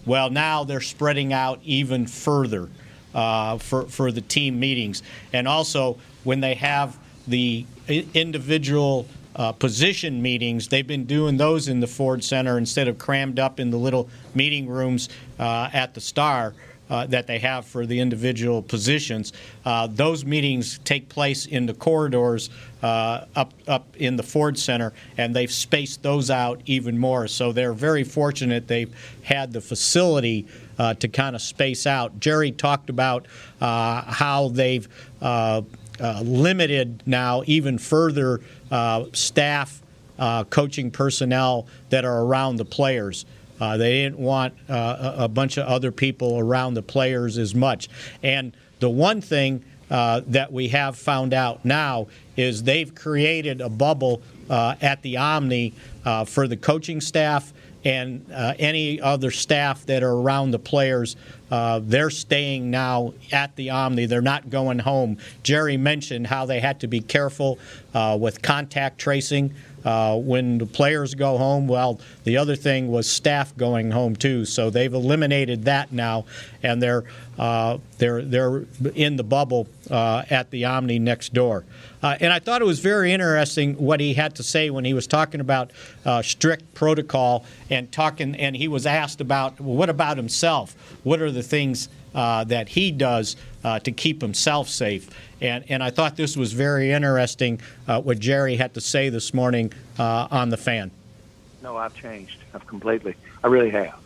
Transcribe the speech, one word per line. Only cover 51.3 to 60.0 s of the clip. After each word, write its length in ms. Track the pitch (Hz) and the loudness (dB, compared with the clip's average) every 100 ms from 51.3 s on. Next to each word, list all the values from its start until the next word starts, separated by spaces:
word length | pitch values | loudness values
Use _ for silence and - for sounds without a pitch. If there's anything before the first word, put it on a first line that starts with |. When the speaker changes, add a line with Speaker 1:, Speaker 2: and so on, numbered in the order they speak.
Speaker 1:
out 320 | 131 127 117 | 2 0 0
now 440 | 123 143 147 120 107 - - - | 0 2 2 -2 -4 -10 -10 -2
is 280 | 127 107 | 0 0
they've 300 | 117 147 151 | 0 0 -2
created 680 | - 156 147 151 165 151 131 | -10 -4 2 2 0 -4 -6
a 80 | 123 | -6
bubble, 520 | 110 143 151 131 120 - - - | 0 2 2 0 0 -6 -20 -2
uh, 260 | 127 117 139 | 0 0 2
at 200 | 143 139 | 0 0
the 120 | 135 123 | -4 -2
Omni, 580 | 143 156 139 123 117 - - - | 0 2 0 0 -2 -6 -18 -6
uh, 220 | - 113 110 | -2 0 0
for 240 | - 135 | 0 0
the 80 | 117 | 0
coaching 420 | - 156 156 156 | 0 0 0 -6
staff 540 | 147 160 151 143 143 - - - 139 | -2 2 2 2 -2 -20 -20 -4 0
and, 400 | 131 127 131 - | 0 -2 -8 -10
uh, 220 | 135 120 139 | -4 -2 0
any 400 | 151 160 151 156 | 0 0 -2 0
other 320 | 135 139 131 | 0 2 0
staff 540 | - - 151 143 135 - | -4 0 2 2 -2 -2
that 180 | 135 | 0